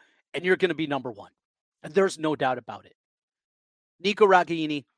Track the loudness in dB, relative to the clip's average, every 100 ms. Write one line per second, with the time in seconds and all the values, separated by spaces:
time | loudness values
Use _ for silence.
0 | _ _ _ -8 -2 0 0 -2 -4 -6
1 | -8 -14 -20 _ _ _ _ _ -4 0
2 | 0 0 -4 -2 -2 -4 -8 -18 -18 _
3 | _ _ _ _ _ _ _ _ _ _
4 | -4 4 6 6 4 -4 -4 -6 -10